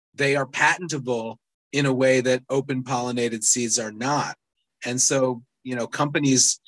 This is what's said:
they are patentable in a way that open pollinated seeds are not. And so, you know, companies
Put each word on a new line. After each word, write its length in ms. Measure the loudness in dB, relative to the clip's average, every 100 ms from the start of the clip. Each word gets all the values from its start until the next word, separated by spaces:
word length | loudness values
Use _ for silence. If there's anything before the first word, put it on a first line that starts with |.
| _
they 220 | -2 0 0
are 100 | -2
patentable 920 | 0 2 2 -4 -6 -2 -4 -4 -12 _ _ _
in 140 | 0 0
a 60 |
way 280 | 4 4 4
that 220 | 4 0 0
open 340 | -2 -2 -4
pollinated 580 | -2 -2 -2 -2 -2 -2
seeds 360 | 0 0 0 -2
are 120 | -4
not. 460 | -4 -2 -2 -2 -8 _ _ _ -12
And 160 | -6 -2
so, 420 | 0 2 0 -2 -10 _
you 100 | -8
know, 120 | -6 -4
companies 760 | -2 -2 0 2 4 2 0